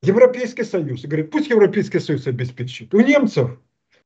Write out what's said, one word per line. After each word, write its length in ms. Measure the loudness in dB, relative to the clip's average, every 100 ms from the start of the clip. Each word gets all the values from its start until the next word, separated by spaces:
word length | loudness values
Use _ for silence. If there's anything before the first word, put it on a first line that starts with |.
Европейский 640 | 0 4 4 2 -8 -8
Союз. 420 | -6 -4 -6 -8 -6
И 20 |
говорит, 240 | -6 -4
«Пусть 180 | -4 0
Европейский 500 | 2 2 2 -2 -4
Союз 280 | -2 -4 -4
обеспечит». 680 | -6 -8 -8 -12 -12 -2
У 60 | 2
немцев, 520 | 4 4 2 0 -2 -6 _ _ _ _